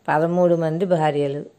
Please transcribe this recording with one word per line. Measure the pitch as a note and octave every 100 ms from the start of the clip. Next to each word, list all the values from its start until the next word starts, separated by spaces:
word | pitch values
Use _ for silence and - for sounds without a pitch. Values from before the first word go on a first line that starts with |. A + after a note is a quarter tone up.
| -
పదమూడు | D3 E3+ F3 F3
మంది | E3+ D#3+ D#3+
భార్యలు. | F#3+ E3+ D#3 C#3+ C#3+ C#3+ -